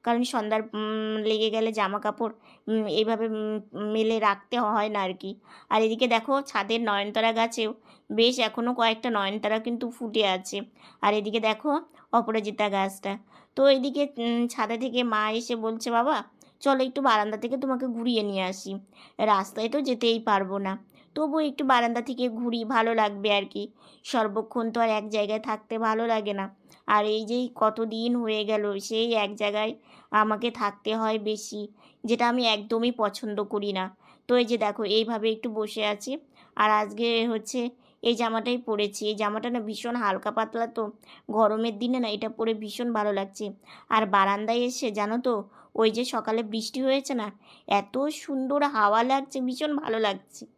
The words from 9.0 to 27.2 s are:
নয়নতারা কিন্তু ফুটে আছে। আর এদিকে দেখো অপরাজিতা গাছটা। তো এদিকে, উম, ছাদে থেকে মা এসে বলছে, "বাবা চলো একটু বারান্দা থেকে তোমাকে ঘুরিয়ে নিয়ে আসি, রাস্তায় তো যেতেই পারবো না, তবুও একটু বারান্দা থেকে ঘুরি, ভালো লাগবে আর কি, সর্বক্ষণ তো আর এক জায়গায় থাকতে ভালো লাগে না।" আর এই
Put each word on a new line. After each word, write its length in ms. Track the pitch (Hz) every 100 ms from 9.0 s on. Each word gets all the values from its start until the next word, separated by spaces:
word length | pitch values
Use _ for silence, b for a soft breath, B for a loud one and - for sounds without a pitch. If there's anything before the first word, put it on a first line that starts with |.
| 247
নয়নতারা 500 | 220 196 208 208 220
কিন্তু 260 | 220 240 240
ফুটে 340 | 233 233 220 202
আছে। 300 | 185 190 202 196 B B B
আর 100 | 202
এদিকে 260 | 214 208 220
দেখো 320 | 214 220 294 294 339 B B
অপরাজিতা 560 | 233 226 220 208 220 208
গাছটা। 420 | 196 190 190 196 196 b b b -
তো 40 | 277
এদিকে, 360 | 269 269 294 285 285
উম, 300 | 233 233 240
ছাদে 300 | 240 214 233
থেকে 260 | 254 240
মা 280 | 240 214 214
এসে 240 | 226 240 233
বলছে, 360 | 220 226 240
"বাবা 240 | 233 254 254 - _ b b
চলো 240 | 277 269
একটু 180 | 262 269
বারান্দা 360 | 269 214 208 214
থেকে 200 | 233 254
তোমাকে 280 | 269 254 254
ঘুরিয়ে 360 | 233 233 226
নিয়ে 200 | 208 190
আসি, 280 | 185 190 190 196 - B B -
রাস্তায় 500 | 214 180 196 - 226
তো 120 | 277
যেতেই 380 | 269 247 233 226
পারবো 380 | 220 196 190 196
না, 160 | 190 190 - b b -
তবুও 240 | 302 311
একটু 240 | 302 269
বারান্দা 380 | 269 247 240 233
থেকে 280 | 240 247 247
ঘুরি, 320 | 226 240 233 220
ভালো 260 | 247 226
লাগবে 360 | 226 214 202 208
আর 120 | 202 196
কি, 180 | 202 208 B B B
সর্বক্ষণ 680 | - 254 214 202 220 247 226
তো 60 | 226
আর 80 | 226
এক 200 | 214 214
জায়গায় 300 | 214 208 214
থাকতে 380 | 233 214 _ 226
ভালো 300 | 226 220 233
লাগে 260 | 220 208
না।" 120 | 196 190 - b b -
আর 180 | 208 214
এই 200 | 214